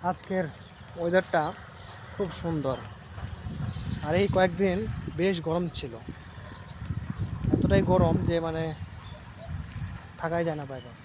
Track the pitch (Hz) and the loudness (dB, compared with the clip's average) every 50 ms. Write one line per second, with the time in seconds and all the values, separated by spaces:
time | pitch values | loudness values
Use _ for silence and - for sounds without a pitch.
0 | - 180 185 - - - 196 185 175 147 - - - - - - - - - 170 | 0 0 -2 -2 -4 -2 0 0 0 -2 -4 -12 -18 -18 -18 -18 -18 -14 -6 -2
1 | 170 170 175 185 180 - - 170 151 160 190 - - - - - - - - - | 0 6 6 6 6 6 4 4 4 4 -2 -6 -12 -16 -16 -16 -14 -14 -14 -14
2 | - - - - 202 170 160 - - 170 165 151 135 135 127 - - - - - | -14 -12 -2 -2 -2 -2 -2 -4 -2 0 0 2 2 2 0 0 -4 -12 -14 -14
3 | - - - - - - - - - - - - - - - - - - - - | -16 -14 -10 -8 -8 -8 -8 -8 -8 -8 -6 -4 -4 -4 -4 -4 -4 -4 -4 -4
4 | - 147 160 180 202 196 - 185 185 185 170 175 196 190 175 196 220 214 - - | 0 4 4 6 6 6 6 6 6 6 6 4 4 4 4 2 0 -2 -4 -4
5 | - - - 151 175 196 190 170 151 160 160 175 180 165 - - - 127 117 113 | -6 -6 -2 2 2 2 2 2 0 0 0 0 0 0 -4 -6 -8 -8 -10 -10
6 | - - - - - - - - - - - - - - - - - - - - | -10 -12 -12 -12 -14 -14 -14 -14 -12 -12 -14 -14 -14 -14 -12 -12 -6 -4 -4 -4
7 | - - - - - - - - - - - - - - 196 196 190 - 180 185 | -4 -6 -4 -4 -4 -4 -4 -2 2 2 4 4 6 6 6 6 6 6 6 6
8 | 175 165 165 180 180 - 170 165 165 165 160 160 160 160 156 - - - - - | 6 6 6 4 4 2 2 2 0 0 -2 -2 -2 -2 -4 -6 -10 -12 -12 -12
9 | - - - - - - - - - - - - - - - - - - - - | -12 -12 -14 -14 -14 -14 -14 -14 -10 -8 -8 -8 -8 -8 -8 -8 -8 -8 -8 -10
10 | - - - - - 165 165 170 170 165 156 151 143 135 135 127 123 120 117 - | -12 -14 -8 -4 -2 0 2 2 2 2 0 -2 -4 -6 -8 -10 -10 -12 -16 -16